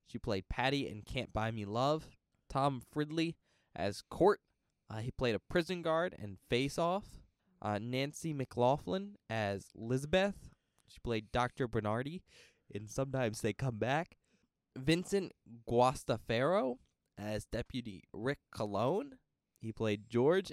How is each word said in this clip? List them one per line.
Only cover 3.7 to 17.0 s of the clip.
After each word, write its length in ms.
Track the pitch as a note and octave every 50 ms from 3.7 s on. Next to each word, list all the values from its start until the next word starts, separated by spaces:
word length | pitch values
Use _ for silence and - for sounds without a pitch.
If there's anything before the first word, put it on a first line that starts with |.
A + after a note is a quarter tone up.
| -
as 260 | - F2 G2+ G2+ -
Court. 400 | - _ - - D#3+ G3 G#3 - _ _ _ _ _ _ _ _ _ -
Uh, 80 | A2 A2
he 140 | A2 B2
played 240 | - - C3 B2 A2
a 40 | F#2+
prison 420 | - - - F3 E3+ - F#3 F3 E3
guard 320 | E3 D#3+ D#3+ E3+ F#3 - -
in 200 | - G#2 G2 - - -
Face 280 | B2+ A#2+ C#3 C#3+ - -
Off. 260 | E3+ E3+ F3+ G3+ G#3 - - - - - _ _ _ _ _ _
Uh, 160 | - G#2 G#2 G2+
Nancy 540 | G#2+ A#2+ B2 C3 C3+ C#3+ D3+ - - E3 D3+
McLaughlin 840 | C#3 C3 - - - A#2+ B2 C#3 D3 - F3 F3+ F#3+ G3 G3+ G3+ - _ -
as 380 | A2+ A2+ G#2+ G2+ G2+ G2 - - -
Lizbeth. 720 | - A2 A2+ B2+ C3 C#3+ D3 D#3+ F#3 F#3+ G3+ G3 - - - - _ _ _ _ _ _ _
She 120 | - -
played 320 | - A#2+ A#2 A2 A2 G2+
Doctor 360 | - B2 B2 B2 - - C3+ A#2
Bernardi 560 | A2+ A#2 G#2 G#2 G#2+ A#2 C3 C#3+ E3 F#3 - _ - - - - _ _ _ -
in 180 | - G#2 G#2+ G#2+
Sometimes 540 | - - C3+ C#3 C3 C3+ B2+ A2+ G#2+ -
They 120 | - A2 G#2+
Come 240 | - C3+ C3+ A#2+ G#2
Back. 400 | G#2+ A#2+ C3+ D#3 F3 - - _ _ _ _ _ _ _ _ _ _ _ _
Vincent 560 | C3 C3 C#3+ D#3+ F3 F3+ - - G3 F#3 - - - _ - A#2 A#2+ A#2 -
Guastafaro 1080 | A#2 A#2 B2 B2+ C3 C3+ - - B2 A2 - - A#2 A#2 B2+ D3+ F3+ G3+ B3+ C4 B3 B3+ - _ _ _